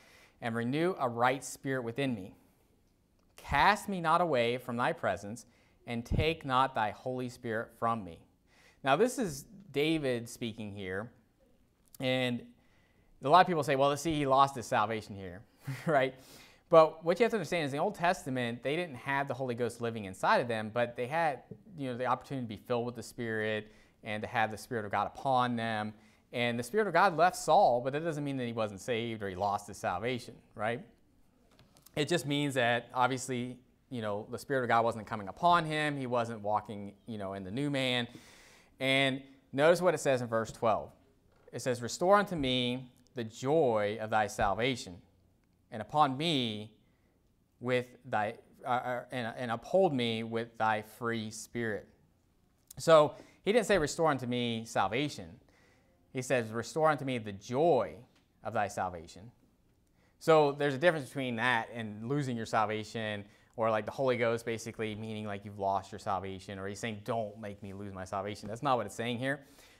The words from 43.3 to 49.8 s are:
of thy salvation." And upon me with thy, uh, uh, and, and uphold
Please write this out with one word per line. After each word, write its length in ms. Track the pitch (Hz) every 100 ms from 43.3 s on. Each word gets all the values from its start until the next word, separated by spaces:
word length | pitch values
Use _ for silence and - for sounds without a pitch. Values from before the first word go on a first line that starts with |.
| - 131 160 131 107 104 110
of 100 | 110
thy 160 | 110 104
salvation." 760 | - 104 95 127 123 95 87 - _ _ _ _ _ _ 113
And 60 |
upon 340 | 104 151 143 131
me 560 | 170 143 117 107 107 - _ _ _ _ _ _ _ _
with 380 | 120 123 123 - 127
thy, 300 | 113 107 113 - -
uh, 40 | 131
uh, 360 | 123 123 123 -
and, 220 | 131 113 123
and 140 | 123
uphold 420 | 117 - 185